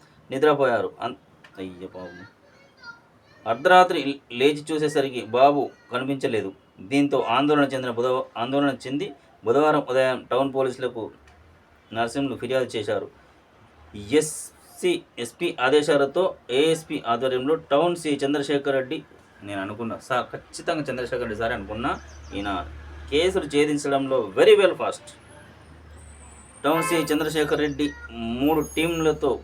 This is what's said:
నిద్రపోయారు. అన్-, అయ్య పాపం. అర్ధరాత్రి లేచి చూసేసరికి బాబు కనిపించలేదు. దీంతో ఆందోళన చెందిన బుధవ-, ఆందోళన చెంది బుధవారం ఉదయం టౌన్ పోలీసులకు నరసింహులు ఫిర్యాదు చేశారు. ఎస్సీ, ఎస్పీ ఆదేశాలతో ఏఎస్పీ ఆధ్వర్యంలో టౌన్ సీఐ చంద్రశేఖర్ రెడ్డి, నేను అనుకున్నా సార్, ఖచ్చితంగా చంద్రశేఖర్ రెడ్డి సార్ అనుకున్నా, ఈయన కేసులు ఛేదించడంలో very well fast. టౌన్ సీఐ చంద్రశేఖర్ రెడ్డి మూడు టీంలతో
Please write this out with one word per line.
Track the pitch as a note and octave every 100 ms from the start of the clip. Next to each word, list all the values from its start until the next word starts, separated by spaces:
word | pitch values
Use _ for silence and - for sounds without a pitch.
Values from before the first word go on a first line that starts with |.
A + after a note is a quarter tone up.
| _ _ -
నిద్రపోయారు. | C3 D3+ C#3 C3 A2 F#2 -
అన్-, | A#2+ - _ _ - F#2+
అయ్య | F#2 F2+ F#2
పాపం. | F#2 F2+ F2 - _ _ _ _ _ B4 - _ _ _ - -
అర్ధరాత్రి | A#2+ F3 F3+ F3+ E3+ C3+ C3+ -
లేచి | A#2+ C#3+ D3 D3
చూసేసరికి | D3+ D3+ D3 C3+ B2 G#2+
బాబు | B2 C#3 C#3+ A2+ - -
కనిపించలేదు. | B2 C3 C3+ C3+ A2 F#2+ - _ -
దీంతో | F#2+ C#3 C#3+ C3
ఆందోళన | A2+ B2 D3 D3
చెందిన | C3+ C3 B2+
బుధవ-, | A2+ B2+ B2+ - A2
ఆందోళన | B2 C#3 C#3+ C3 C3
చెంది | C#3+ G3 - _ _
బుధవారం | G#2 C3 D#3 D3+ C3
ఉదయం | B2+ C3 B2 -
టౌన్ | B2 C#3
పోలీసులకు | C3 B2+ B2 B2 A2+ G2+ - - - _ _ _ _ _
నరసింహులు | A2 A#2 C#3+ C#3 A2
ఫిర్యాదు | B2 C3 A#2 A2+
చేశారు. | G#2 G2+ - - - _ _ _ - - - G#2+ G2+
ఎస్సీ, | D3 D#3+ - - - - - F3+ D#3+ - -
ఎస్పీ | D#3 - F3 -
ఆదేశాలతో | C3 D3 D3 C#3+ - F3 F#3 - -
ఏఎస్పీ | B2+ D#3+ D#3+ - D3+ A#2
ఆధ్వర్యంలో | A#2 C3 B2+ C3+
టౌన్ | D#3+ - C#3+ F3 E3+
సీఐ | D3+ C#3
చంద్రశేఖర్ | C#3 D3 C#3+ C#3 C#3
రెడ్డి, | C3+ B2+ D#3+ - - - -
నేను | G2+ G2+
అనుకున్నా | G2 G#2+ A2+ G#2
సార్, | - B2 B2 C#3
ఖచ్చితంగా | - - E3+ D#3+
చంద్రశేఖర్ | C#3 B2 A#2 B2
రెడ్డి | A#2 G#2+
సార్ | A2+
అనుకున్నా, | A#2 G2 A2 C#3+ G3 - - -
ఈయన | G2 G2+ F#2 - - - - -
కేసులు | C#3+ F#3 F#3
ఛేదించడంలో | D3+ C#3+ D3 C#3+ C#3+ C#3 C3+ C3 G2+ A2+
very | A3 G3+
well | F3+
fast. | D3 G#2 - - - - - - - - - - - - - - - - -
టౌన్ | C#3 E3
సీఐ | D#3 E3
చంద్రశేఖర్ | D3+ D3+ D#3 D#3 D3 D3+
రెడ్డి | D3 C#3 D3 - -
మూడు | A#2 A2+ B2 C#3+ D#3 - D3+
టీంలతో | E3+ E3 D#3 D3+ C#3+ G#2+